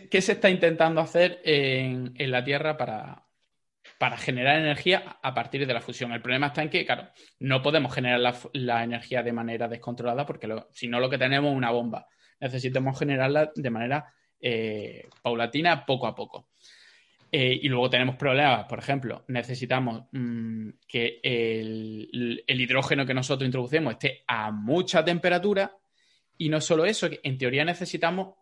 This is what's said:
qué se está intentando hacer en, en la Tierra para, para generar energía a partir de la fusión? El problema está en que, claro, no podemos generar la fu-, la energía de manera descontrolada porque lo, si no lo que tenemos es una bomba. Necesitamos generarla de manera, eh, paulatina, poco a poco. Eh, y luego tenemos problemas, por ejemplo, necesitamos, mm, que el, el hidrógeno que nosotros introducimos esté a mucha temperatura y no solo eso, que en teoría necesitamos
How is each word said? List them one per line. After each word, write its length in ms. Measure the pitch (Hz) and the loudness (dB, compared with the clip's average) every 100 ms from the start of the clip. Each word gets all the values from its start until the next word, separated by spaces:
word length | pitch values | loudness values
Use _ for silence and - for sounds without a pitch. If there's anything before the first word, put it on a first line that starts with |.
| - | 2
qué 120 | 196 | 2
se 100 | 190 | 4
está 160 | 202 196 | 6 6
intentando 540 | 180 165 160 165 160 | 8 4 6 4 4
hacer 400 | 160 170 175 175 | 2 4 4 4
en, 680 | 160 143 135 131 131 127 123 123 | 2 4 4 2 0 -2 -6 -4
en 140 | 135 | 0
la 120 | 127 | 0
Tierra 360 | 131 143 156 151 | 0 0 0 -2
para, 440 | 120 107 - - _ _ _ _ _ _ - - | -4 -6 -10 -16 _ _ _ _ _ _ -14 -2
para 180 | 127 120 | -2 -2
generar 420 | - 127 131 156 | -4 0 4 4
energía 600 | 156 143 180 185 - - | 2 0 2 2 0 -8
a 120 | 131 | -4
partir 320 | 127 117 139 135 | -4 -4 -4 -2
de 80 | |
la 80 | 117 | -2
fusión? 280 | - 127 123 | -4 -8 -8
El 100 | 117 | -6
problema 240 | 123 131 143 | -2 0 0
está 160 | 156 | -2
en 80 | 156 | -2
que, 160 | 175 160 | -2 0
claro, 220 | 123 - _ - - | -2 -4 _ -20 -6
no 200 | 131 131 | 0 2
podemos 340 | 147 156 127 | 4 2 2
generar 260 | 139 127 123 | -2 0 2
la 120 | 123 | 2
fu-, 180 | 123 - | 0 -8
la 280 | 139 123 117 | -4 0 0
energía 400 | 117 120 - 123 | 0 -6 -4 -2
de 100 | 117 | -2
manera 360 | 117 117 117 117 | -4 -4 -4 -6
descontrolada 560 | 117 - 120 120 123 | -6 -8 -6 -4 -2
porque 220 | 147 147 107 | -4 -6 -8
lo, 220 | 110 - | -8 -10
si 160 | - 120 | -12 -4
no 120 | 120 | 0
lo 100 | 131 | 0
que 80 | 139 | 2
tenemos 320 | 131 139 147 | 2 2 2
es 60 | 135 | 0
una 140 | 120 | 0
bomba. 360 | 120 117 110 - _ _ - | 0 -2 -8 -12 _ _ -8
Necesitamos 580 | 135 131 127 131 135 135 | -6 -4 -2 0 -2 -2
generarla 540 | 147 135 131 147 202 | 0 2 2 2 2
de 160 | - 135 | -2 -4
manera, 440 | 113 120 147 - _ _ - | -4 -2 -4 -4 _ _ -6
eh, 640 | - 113 110 107 107 117 - _ | -2 -2 -2 -6 -10 -14 -20 _
paulatina, 640 | 117 117 117 147 170 151 | -2 0 0 2 2 2
poco 220 | - 127 113 | 0 -2 -2
a 80 | |
poco. 340 | - 107 - _ _ - - - _ _ _ - | -6 -12 -14 _ _ -20 -20 -20 _ _ _ -4
Eh, 300 | 151 127 131 | 0 2 2
y 60 | 143 | 0
luego 220 | 123 123 | 2 4
tenemos 260 | 123 127 131 | 4 2 0
problemas, 480 | 143 135 143 113 | 2 4 4 4
por 140 | 104 113 | -2 -8
ejemplo, 440 | - 139 120 - - | -4 -4 -4 -10 -6
necesitamos, 760 | 123 123 131 127 131 123 113 - | -6 -4 -6 -2 0 0 -6 -10
mm, 580 | 135 120 117 113 113 110 - _ | -6 -6 -6 -6 -8 -10 -14 _
que 340 | 120 117 - | -2 -2 -2
el, 1200 | 135 117 113 110 110 110 110 107 113 123 120 117 - | -2 0 0 -2 -4 -8 -8 -12 -10 -4 -4 -4 -2
el 140 | 127 | -2
hidrógeno 440 | 123 131 135 143 | 0 0 0 -2
que 80 | 131 | 0
nosotros 340 | 131 131 135 131 | -2 -2 -2 0
introducimos 460 | 127 120 156 139 | -2 -2 0 -2
esté 320 | 110 139 - - | -2 -4 -4 -4
a 240 | 113 107 | -4 -4
mucha 540 | 107 107 170 180 170 | -4 0 0 2 2
temperatura 720 | 156 170 180 180 202 196 196 - _ _ _ _ _ - | 2 2 2 2 2 0 -2 -6 _ _ _ _ _ -4
y 100 | 156 | -2
no 100 | 156 | 0
solo 240 | 143 160 180 | 2 4 4
eso, 240 | 220 170 | 2 -2
que 100 | 147 | -4
en 140 | 147 131 | -6 -2
teoría 300 | 123 135 165 | 0 2 0
necesitamos 680 | 170 175 165 170 185 185 - | -2 -6 0 0 0 -6 -8